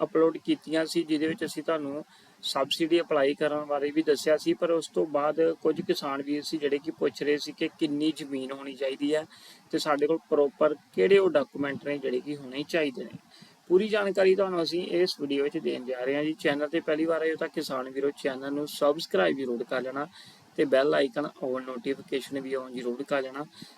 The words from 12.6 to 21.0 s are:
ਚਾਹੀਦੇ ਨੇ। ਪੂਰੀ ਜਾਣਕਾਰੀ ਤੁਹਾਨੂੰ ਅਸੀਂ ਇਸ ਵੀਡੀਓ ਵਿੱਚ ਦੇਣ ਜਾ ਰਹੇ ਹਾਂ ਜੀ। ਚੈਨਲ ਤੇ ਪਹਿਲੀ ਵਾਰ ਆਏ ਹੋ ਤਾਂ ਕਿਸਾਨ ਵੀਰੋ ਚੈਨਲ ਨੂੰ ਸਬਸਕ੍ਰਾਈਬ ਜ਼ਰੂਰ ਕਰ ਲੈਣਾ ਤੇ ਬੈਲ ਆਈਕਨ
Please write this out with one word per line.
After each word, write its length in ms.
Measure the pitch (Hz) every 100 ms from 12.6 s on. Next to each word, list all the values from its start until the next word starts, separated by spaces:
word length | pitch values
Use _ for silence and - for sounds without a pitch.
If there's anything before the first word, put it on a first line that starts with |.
| 151
ਚਾਹੀਦੇ 360 | 170 147 123
ਨੇ। 140 | 120 - - - - _ -
ਪੂਰੀ 200 | 180 214
ਜਾਣਕਾਰੀ 460 | 208 196 190 190
ਤੁਹਾਨੂੰ 280 | 190 190 175
ਅਸੀਂ 240 | 160 170 -
ਇਸ 280 | 170 180 -
ਵੀਡੀਓ 240 | 143 139
ਵਿੱਚ 140 | 143 156
ਦੇਣ 260 | 147 135
ਜਾ 160 | 123 127
ਰਹੇ 120 | 127 143
ਹਾਂ 80 |
ਜੀ। 80 | 156
ਚੈਨਲ 360 | 156 160 143 147
ਤੇ 120 | 165
ਪਹਿਲੀ 240 | 160 156
ਵਾਰ 180 | 165 160
ਆਏ 80 | 160
ਹੋ 60 | 156
ਤਾਂ 120 | 160
ਕਿਸਾਨ 420 | 170 147 131 131
ਵੀਰੋ 200 | 135 143 -
ਚੈਨਲ 300 | 147 131 139
ਨੂੰ 140 | 143 147
ਸਬਸਕ੍ਰਾਈਬ 680 | - 143 151 - 190 175 139
ਜ਼ਰੂਰ 260 | 127 120
ਕਰ 160 | 123 127
ਲੈਣਾ 240 | 127 135 160 - - - - -
ਤੇ 60 |
ਬੈਲ 300 | 147 131 143
ਆਈਕਨ 340 | 151